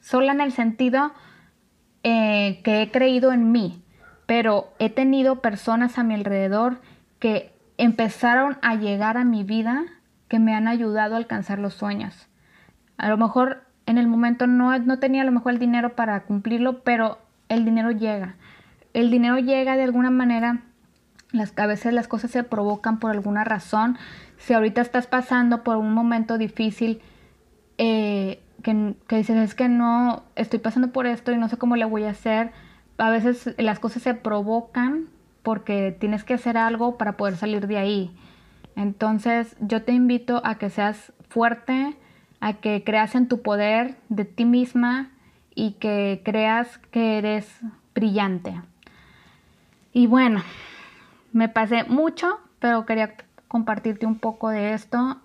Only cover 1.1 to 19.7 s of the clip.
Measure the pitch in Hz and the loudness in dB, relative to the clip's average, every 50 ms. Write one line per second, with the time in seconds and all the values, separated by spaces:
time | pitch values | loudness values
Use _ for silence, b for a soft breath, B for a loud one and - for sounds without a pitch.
1.1 | 294 B B B B B B B B B _ _ _ _ _ _ _ _ _ 233 | -4 B B B B B B B B B _ _ _ _ _ _ _ _ _ 0
2.1 | 233 226 220 214 208 208 202 202 190 190 - 226 214 214 220 214 - 254 262 262 | 0 2 2 2 2 2 0 0 -2 -2 -2 0 2 2 0 0 0 2 2 4
3.1 | 262 254 240 262 254 240 233 226 233 240 208 170 - - - b b b b b | 4 4 2 4 4 4 4 4 4 2 2 -2 -6 -10 -20 b b b b b
4.1 | b b _ - 226 233 233 226 208 202 - - - - 214 226 226 - 262 269 | b b _ 0 0 2 2 2 2 2 0 -4 -6 -2 -2 -2 0 2 2 2
5.1 | 269 269 262 262 262 254 - 233 208 196 - - 226 233 247 240 240 - 240 226 | 4 4 4 2 2 2 -2 -4 -4 -2 -2 -2 0 2 0 0 0 -2 -2 0
6.1 | 220 208 202 202 196 196 196 190 196 208 226 247 254 247 b b b b b b | 0 -2 -2 -2 -2 0 0 0 0 0 0 0 -2 -4 b b b b b b
7.1 | _ _ - 226 214 196 - - _ _ _ _ _ - 240 233 220 220 226 214 | _ _ -2 0 0 -2 -4 -8 _ _ _ _ _ 2 2 2 4 4 0 -2
8.1 | - - - 240 240 254 269 285 269 269 - 240 226 220 214 208 202 202 208 214 | -2 0 2 2 4 4 2 0 -2 -2 -2 -2 -2 0 -2 -2 -2 0 0 -2
9.1 | 226 247 247 247 233 214 202 190 214 226 220 226 247 277 330 349 - _ _ _ | 0 0 2 2 0 0 -2 -2 -2 -2 -2 -2 -2 -4 -4 -8 -10 _ _ _
10.1 | _ _ _ _ - 226 226 220 220 214 220 226 233 240 233 220 208 214 214 214 | _ _ _ _ 2 2 4 4 2 2 0 0 0 0 0 -2 0 0 -2 -2
11.1 | 220 233 233 - 226 208 190 - 202 196 202 202 - - 208 202 202 202 214 202 | -2 -4 -4 -4 -6 -8 -6 -6 -6 -4 -4 -6 -6 -6 -6 -6 -6 -6 -8 -10
12.1 | - - - _ b b b b b b b b b b _ _ _ - - 208 | -12 -16 -20 _ b b b b b b b b b b _ _ _ -4 -2 0
13.1 | 214 214 226 220 220 254 254 262 269 - _ _ _ _ _ - 233 240 240 233 | 2 2 2 2 2 2 0 0 -2 -6 _ _ _ _ _ 0 2 2 4 4
14.1 | 233 226 233 240 240 240 254 247 247 247 247 247 262 262 240 247 262 262 269 269 | 2 2 2 2 2 2 2 2 4 4 4 2 2 2 2 0 0 2 0 0
15.1 | 262 269 269 269 247 240 247 254 247 240 247 240 240 240 233 240 240 - 233 220 | 2 2 2 2 2 0 0 0 -2 0 0 2 2 2 0 -2 -2 -2 -2 -2
16.1 | 208 196 - - 208 202 202 226 233 233 240 262 254 247 _ - 240 226 226 220 | -2 -4 -2 -4 -4 -4 -2 -2 0 0 0 0 -2 -2 _ 0 2 2 2 -2
17.1 | - - _ _ _ _ _ _ 220 233 226 220 226 226 220 233 233 214 220 220 | -2 -6 _ _ _ _ _ _ 0 0 2 2 2 2 2 0 0 0 -2 -2
18.1 | 214 202 190 185 185 b b b b b b b b b b b _ 233 233 240 | -2 -4 -6 -8 -12 b b b b b b b b b b b _ 0 2 4
19.1 | 233 247 240 240 247 262 254 254 269 262 262 262 | 4 4 4 4 2 2 2 2 2 2 2 2